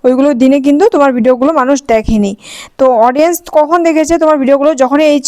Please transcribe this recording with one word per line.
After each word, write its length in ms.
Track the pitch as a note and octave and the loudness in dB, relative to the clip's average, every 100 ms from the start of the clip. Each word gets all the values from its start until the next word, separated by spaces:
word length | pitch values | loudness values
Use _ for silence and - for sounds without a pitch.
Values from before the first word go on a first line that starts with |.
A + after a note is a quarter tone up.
| B3+ | 0
ওইগুলো 220 | B3+ C#4 B3+ | 2 0 2
দিনে 160 | C4 C#4 C4+ | 2 2 0
কিন্তু 180 | C#4+ G#4 | 2 2
তোমার 160 | D#4 C#4 B3 | 2 0 0
ভিডিওগুলো 340 | A#3 B3+ C4+ D#4+ | 0 0 0 0
মানুষ 180 | B3+ C#4 - | -2 -2 -2
দেখেনি। 400 | A3 G#3+ A3 G3+ G3+ - - - - | -2 0 -2 -2 -6 -18 -20 -20 -2
তো 60 | C4 A#3+ A#3+ | 0 2 0
অডিয়েন্স 280 | C4 D#4+ E4+ - D#4 | 0 -2 -2 -4 -2
কখন 200 | D4+ F4 E4 | 0 0 0
দেখেছে 260 | D#4+ D#4 E4 | 0 0 0
তোমার 140 | D#4 D4+ | 0 0
ভিডিওগুলো? 280 | C4 C#4 C#4+ C#4+ | 0 0 0 0
যখন 160 | C4 C#4+ D#4 | 0 2 2
এই 80 | D4 | 0